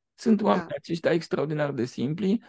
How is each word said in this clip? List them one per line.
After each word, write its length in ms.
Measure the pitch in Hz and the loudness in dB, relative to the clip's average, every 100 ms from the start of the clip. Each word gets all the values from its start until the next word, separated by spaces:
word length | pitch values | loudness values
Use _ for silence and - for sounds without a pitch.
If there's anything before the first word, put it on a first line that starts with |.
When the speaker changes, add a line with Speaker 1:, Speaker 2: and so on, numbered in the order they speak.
| _ | _
Speaker 1:
Sunt 280 | - 226 214 | -2 2 4
oameni 240 | 202 190 165 | 4 2 0
Speaker 2:
Da. 60 | 143 | -10
Speaker 1:
aceștia 360 | - 165 135 | -6 -2 0
extraordinar 600 | 165 - 165 151 151 147 | 0 0 -2 -2 -2 -2
de 120 | 135 | -2
simpli, 580 | 120 - 123 170 190 226 | -4 -4 -4 -2 0 0